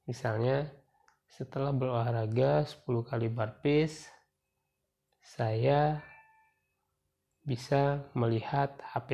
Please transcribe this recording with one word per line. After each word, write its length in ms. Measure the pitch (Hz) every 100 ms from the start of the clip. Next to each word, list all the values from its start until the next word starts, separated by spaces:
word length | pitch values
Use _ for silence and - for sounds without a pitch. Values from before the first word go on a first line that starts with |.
| -
Misalnya, 580 | 120 120 110 123 139 147 - _ _ _ _ _
setelah 400 | - 123 139 139
berolahraga 960 | 131 127 120 120 117 110 117 135 151 147
sepuluh 400 | - - 120 117
kali 240 | 117 113
burpees, 800 | 117 113 - 143 147 156 156 - - _ _ _ _ _ _ _ _ _ _
saya 800 | - - 113 110 131 143 151 151 - - - _ _ _ _ _ _ _ _ _ _ _ 143
bisa 640 | 123 - 139 143 143 139 127
melihat 560 | 117 113 - 139 139 -
H 120 | - 127
P 40 | 123